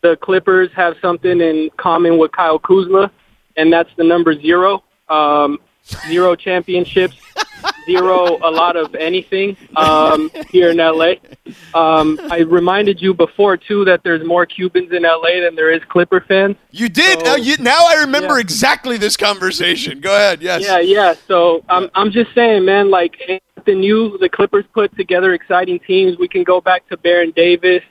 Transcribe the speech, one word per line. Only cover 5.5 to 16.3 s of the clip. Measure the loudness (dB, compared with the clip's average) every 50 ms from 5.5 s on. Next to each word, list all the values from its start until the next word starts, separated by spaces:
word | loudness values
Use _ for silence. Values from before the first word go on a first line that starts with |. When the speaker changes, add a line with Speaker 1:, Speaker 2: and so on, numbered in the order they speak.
| -4 -6 _ _ _ _ _ -18 -16 -14 -10 -4
Speaker 1:
zero | -2 0 2 2 0
championships, | -2 -4 -4 -4 -4 -4 -4 -4 -4 -4 -2 -2 -2 -2 -2 -6 _ -20 -16 _ -10 -10 -10
<laughs> | -12 -10 -10 -10 -10 -8 -6
zero | -2 -2 0 2 2 2 2 2 0 -2 0
a | -2 -2
lot | 0 0 0 0 0
of | -4 -6 -6 -6
anything, | -8 -6 -4 -4 -6 -6 _ -6 -4 -4 -6 -6 _ -18 _ -2
um, | 0 0 2 2 2 2 2 0 0 -2 -6 -8 -14 -14 -6
here | -2 0 0 2
in | 2 2
L | 0 0 0 0
A. | 0 0 -2 -4 _ -20 -20 _ _ -20 -20 -20 -20 -6 -2
Um, | 0 2 2 2 2 2 0 -2 -4 -6 -8
I | -2 -2
reminded | 0 2 2 0 2 0 0 0 0 0 -2 0
you | -2 -2 0
before, | 0 0 -2 0 0 0 0 0
too, | -2 _ -6 -2 0 2
that | 2 2 0
there's | _ -2 -4 -2 -2
more | -2 0 0 0
Cubans | -2 -4 -6 -6 -2 _ -2 -4 -2
in | -4 0 0
L | 0 0 0 0
A | -2 -2 0
than | -2 -4 -2
there | 0 0 0
is | 0 -2 -4 _
Clipper | -2 -2 0 0 0 -2 0
fans. | _